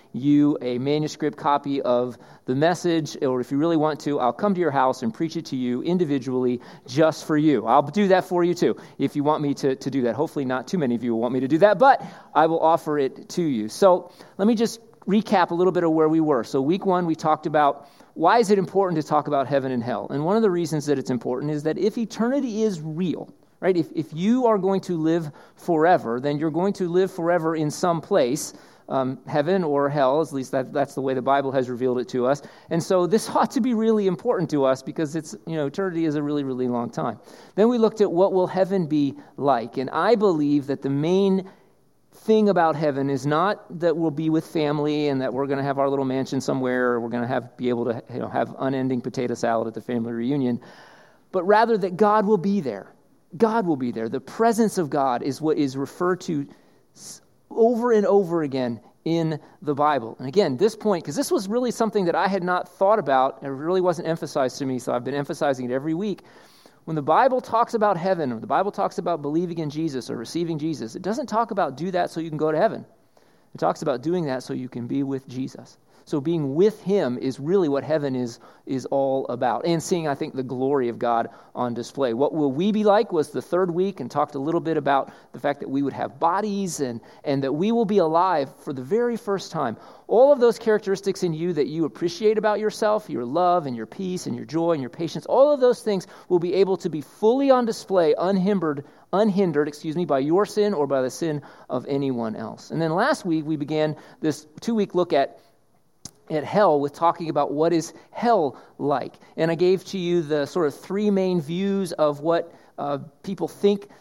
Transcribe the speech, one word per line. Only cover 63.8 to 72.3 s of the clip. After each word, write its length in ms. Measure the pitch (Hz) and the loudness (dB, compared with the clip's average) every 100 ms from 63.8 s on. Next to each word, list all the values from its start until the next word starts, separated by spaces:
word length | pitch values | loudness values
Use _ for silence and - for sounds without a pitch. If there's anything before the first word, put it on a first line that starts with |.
wasn't 260 | 180 165 160 | 0 0 -2
emphasized 500 | 165 156 151 127 - | -4 -4 -2 -2 -2
to 60 | 135 | -4
me, 140 | 127 | -4
so 140 | - | -4
I've 100 | 123 | -4
been 120 | 127 143 | -2 -4
emphasizing 500 | 139 156 151 127 123 | -6 -2 -2 -2 -4
it 80 | |
every 200 | 131 151 | -4 -2
week. 300 | 160 214 180 - - - _ - _ - | -4 -4 -6 -12 -20 -20 _ -20 _ -8
When 100 | 160 | -4
the 60 | |
Bible 380 | 143 170 254 254 | 2 4 4 2
talks 340 | - 226 233 226 | -2 -2 0 0
about 200 | 208 170 | 0 0
heaven, 340 | 185 185 139 | 0 0 -2
when 100 | 113 | -4
the 60 | 220 | -2
Bible 240 | 151 196 | -2 -2
talks 260 | 196 185 - | -2 -4 -4
about 240 | 175 165 | -4 -4
believing 380 | 143 156 180 165 | -2 -2 -2 -4
in 100 | 151 | -6
Jesus 400 | 151 160 131 113 | -4 -6 -6 -8
or 60 | 117 | -10
receiving 420 | 117 165 170 160 | -8 -6 -4 -4
Jesus, 380 | 156 143 113 - | -6 -6 -8 -8
it 80 | |
doesn't 240 | 180 233 254 | -6 -6 -2
talk 240 | 214 226 | -2 -2
about 260 | 196 156 135 | -2 -2 -4
do 140 | 180 | -4
that 180 | 180 175 | -2 -2
so 100 | 170 | -4
you 100 | |
can 100 | 165 | -8